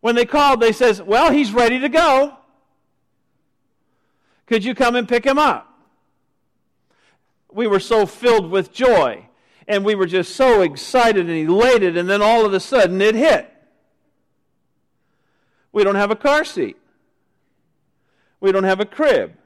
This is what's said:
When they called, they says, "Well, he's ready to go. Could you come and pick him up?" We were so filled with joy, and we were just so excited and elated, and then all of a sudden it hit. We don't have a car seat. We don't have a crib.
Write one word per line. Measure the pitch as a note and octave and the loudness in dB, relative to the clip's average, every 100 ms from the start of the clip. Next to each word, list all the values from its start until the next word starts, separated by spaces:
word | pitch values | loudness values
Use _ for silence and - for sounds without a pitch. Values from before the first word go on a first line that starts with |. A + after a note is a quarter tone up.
When | A3+ A#3 | -2 -2
they | A#3+ | 0
called, | D4 C#4+ C4 | 2 2 2
they | A3+ | 0
says, | A3 B3 G3 | 2 0 0
"Well, | F3+ A3 D#4+ | -2 2 2
he's | C#4+ B3+ | 2 0
ready | A3 A#3 B3+ | 0 0 0
to | C4+ | -2
go. | D4 E4 C4 C#4+ - _ _ _ _ _ _ _ _ _ _ _ _ _ _ _ _ _ _ _ _ _ | 0 2 2 0 -6 _ _ _ _ _ _ _ _ _ _ _ _ _ _ _ _ _ _ _ _ _
Could | A3+ G#3 | -4 -4
you | A3+ | -2
come | B3 A#3+ | -2 -2
and | A#3 | -2
pick | A#3+ C4+ | -2 -2
him | C4+ | 0
up?" | D4 E3+ - _ _ _ _ _ _ _ _ _ _ _ _ _ _ _ _ _ _ | 0 -2 -10 _ _ _ _ _ _ _ _ _ _ _ _ _ _ _ _ _ _
We | F#3+ A#3 | -6 -2
were | G3 | -2
so | - A#3 G3+ | 0 0 0
filled | - B3 A3+ F3 | -2 0 0 0
with | F#3+ F3 | -4 -6
joy, | - B3+ G#3+ C3+ G#2 F#2+ _ _ _ - | -2 2 2 0 -4 -16 _ _ _ -6
and | G3+ G3 | -4 -2
we | G#3 | -2
were | F3+ | -2
just | F#3 F3 - | -2 -4 0
so | C4 A3 | 2 4
excited | F3 C#3+ - B3+ A#3 G#3 E3+ | 2 -4 -4 0 2 0 -2
and | E3 D#3 | -4 -2
elated, | F#3+ B3 A#3+ F#3+ E3+ | 0 2 2 2 -2
and | F3 | -4
then | G3+ | 0
all | G#3 A#3 G#3+ | 2 2 2
of | |
a | F#3+ | -2
sudden | - C4 F#3+ F#3 | -2 0 0 2
it | G3+ A3 | 0 2
hit. | D#4 G3 - _ _ _ _ _ _ _ _ _ _ _ _ _ _ _ _ _ _ _ _ _ _ | 2 0 -2 _ _ _ _ _ _ _ _ _ _ _ _ _ _ _ _ _ _ _ _ _ _
We | G#3 G3 | -2 0
don't | G3 | 0
have | G3+ | -2
a | G#3+ | -2
car | C#4+ D4 | 0 0
seat. | D4+ - A#2+ - _ _ _ _ _ _ _ _ _ _ _ _ _ _ _ _ | -2 -6 -8 -10 _ _ _ _ _ _ _ _ _ _ _ _ _ _ _ _
We | G3 | -2
don't | F#3+ F#3+ | 0 0
have | F#3+ | -2
a | G#3 | -4
crib. | - D4+ G3+ G#2+ _ | -2 0 2 -2 _